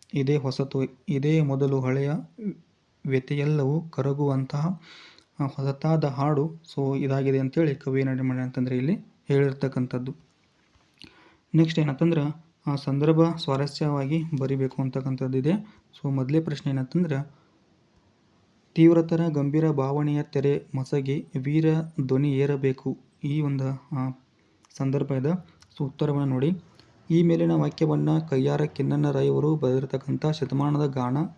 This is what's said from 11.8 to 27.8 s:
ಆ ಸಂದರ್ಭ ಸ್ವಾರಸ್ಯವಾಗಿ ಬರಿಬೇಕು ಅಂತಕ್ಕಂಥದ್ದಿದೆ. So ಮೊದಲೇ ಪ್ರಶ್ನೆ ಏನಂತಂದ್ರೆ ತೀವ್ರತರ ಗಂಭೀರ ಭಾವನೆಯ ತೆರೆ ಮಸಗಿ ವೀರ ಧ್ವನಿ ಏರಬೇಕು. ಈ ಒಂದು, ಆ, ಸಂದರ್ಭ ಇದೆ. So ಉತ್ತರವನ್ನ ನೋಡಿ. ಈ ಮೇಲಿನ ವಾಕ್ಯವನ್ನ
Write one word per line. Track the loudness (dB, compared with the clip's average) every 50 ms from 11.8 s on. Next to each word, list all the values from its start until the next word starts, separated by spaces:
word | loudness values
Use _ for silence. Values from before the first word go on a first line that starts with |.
| 0 0 0 0 2 2 2 2 0 -2 -4 -8 -14 _ _ _ -6
ಆ | -4 -4
ಸಂದರ್ಭ | -4 -2 -2 -2 0 2 4 4 4 4 2 2
ಸ್ವಾರಸ್ಯವಾಗಿ | -2 -2 -2 0 0 -2 -2 -4 -4 -2 -2 0 -2 -2 -2 -2 -2 -2 -2 -4 -2
ಬರಿಬೇಕು | -2 -2 -2 -2 -2 -2 -2 -4 -4
ಅಂತಕ್ಕಂಥದ್ದಿದೆ. | -2 -2 -4 -4 -4 -4 -4 -4 -2 -2 0 0 2 0 0 -2 -8 -20 -20 _ _ _ -8 -6
So | -2
ಮೊದಲೇ | -2 -2 0 0 0 0
ಪ್ರಶ್ನೆ | 0 -2 -6 -6 -4 -4 -2
ಏನಂತಂದ್ರೆ | -2 -4 -2 0 0 0 0 -2 -4 -4 -8 -14 _ _ _ _ _ _ _ _ _ _ _ _ _ _ _ _ _ _ _ _ _ _ _ _ _ _ _ 4
ತೀವ್ರತರ | 6 8 8 8 6 4 2 2 0 0 0
ಗಂಭೀರ | 0 0 0 0 2 2 2 2
ಭಾವನೆಯ | 2 2 0 0 0 0 0 0 0 -2 -2
ತೆರೆ | -2 -2 0 0 0 0 0 -4 -6 -8
ಮಸಗಿ | -8 -6 -2 -2 -2 -2 -2 -4 -4 -6 -6 -8
ವೀರ | -6 -4 0 0 2 2 2 2 0 -2 -4 -6 -4 -2
ಧ್ವನಿ | 0 2 2 2 2 2
ಏರಬೇಕು. | 2 2 0 0 0 0 -2 -2 -2 -4 -8 -8 -8 -12 _ _ _ -6
ಈ | -4 -2 -2
ಒಂದು, | -2 -2 -2 -2 -2 -4
ಆ, | -6 -8 -10 -8 -6 -4 -4 -4 -6 -10 _ _ _ _ _ _ _ _ _ _ -8
ಸಂದರ್ಭ | -4 -2 -2 0 -2 -2 -2 -2
ಇದೆ. | -2 0 0 -2 -2 -4 -10 -20 _ -20 _ -8 -8
So | -8
ಉತ್ತರವನ್ನ | -6 -4 -2 -2 0 0 0 0 0
ನೋಡಿ. | 0 0 0 0 0 -2 -6 -16 -20 -20 -20 _ _ _ _ 2
ಈ | 2 4 4
ಮೇಲಿನ | 4 4 4 2 2 2
ವಾಕ್ಯವನ್ನ | 2 2 0 0 0